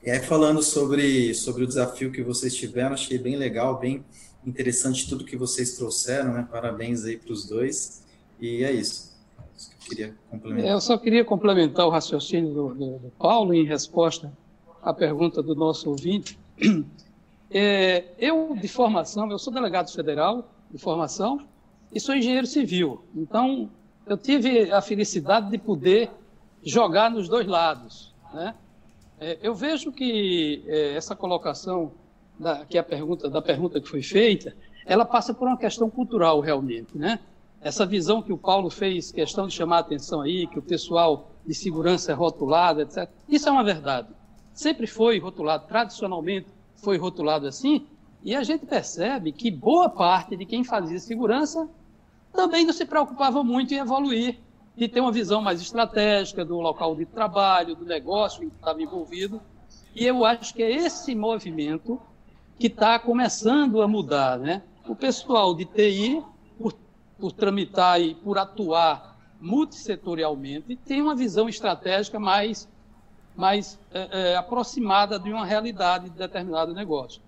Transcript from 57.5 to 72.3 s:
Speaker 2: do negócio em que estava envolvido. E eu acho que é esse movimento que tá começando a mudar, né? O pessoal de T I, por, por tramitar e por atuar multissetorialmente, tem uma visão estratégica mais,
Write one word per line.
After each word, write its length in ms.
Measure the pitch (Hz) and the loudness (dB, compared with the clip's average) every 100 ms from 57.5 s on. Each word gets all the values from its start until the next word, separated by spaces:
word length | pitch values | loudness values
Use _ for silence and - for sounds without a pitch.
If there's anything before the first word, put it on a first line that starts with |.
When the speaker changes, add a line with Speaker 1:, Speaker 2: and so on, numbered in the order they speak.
| 185 170 160 | 4 2 -6
Speaker 2:
do 80 | |
negócio 600 | 170 165 135 202 202 - 165 | -6 -6 -2 0 0 -2 -12
em 40 | |
que 60 | - | -6
estava 260 | 160 156 | -4 -4
envolvido. 600 | 156 185 160 175 196 220 - - - - - | -4 -6 -8 -6 -6 -8 -14 -20 -20 -20 -20
E 120 | - 240 | -2 0
eu 180 | 254 | 4
acho 300 | 226 233 226 | 4 2 -4
que 100 | - | -2
é 80 | 226 | 0
esse 420 | 262 339 - - | 2 0 -4 -6
movimento 840 | 233 214 226 190 160 147 160 - 247 - - - - - - | -4 -2 -4 -6 -4 -4 -4 -6 -10 -10 -20 -20 -20 -20 -2
que 120 | 233 | -2
tá 280 | 214 214 233 | 2 2 4
começando 840 | 233 240 240 - 220 277 285 220 | 2 2 2 0 2 4 4 4
a 60 | 208 | 2
mudar, 520 | 214 151 143 135 123 | 2 0 2 2 0
né? 240 | 135 185 - - - | -2 -6 -8 -20 -10
O 80 | 226 | -4
pessoal 580 | 269 - - 233 190 | -2 -2 2 4 4
de 120 | 170 180 | 2 -4
T 240 | 214 208 | 2 4
I, 340 | 196 214 302 285 - - - | 4 0 -2 -4 -20 -20 -6
por, 160 | 226 - _ _ _ - | -6 -6 _ _ _ -8
por 160 | 190 | -8
tramitar 680 | - 202 196 180 - 180 175 | 0 0 2 -2 4 6 6
e 160 | 170 160 | 4 -2
por 220 | 202 196 | -2 -2
atuar 800 | 196 - 185 165 165 147 - - - - | -2 -4 0 4 4 2 -6 -20 -20 -16
multissetorialmente, 1400 | 165 240 311 - - 196 180 170 156 143 139 143 196 247 | -2 0 0 -4 -8 -8 -6 -2 -2 -2 -8 -10 -10 -14
tem 240 | - 269 | -4 0
uma 140 | 294 277 | 0 0
visão 340 | 247 180 226 | 0 0 0
estratégica 680 | - 214 170 185 190 208 214 | 0 -2 -2 0 0 -2 -4
mais, 520 | 208 | 2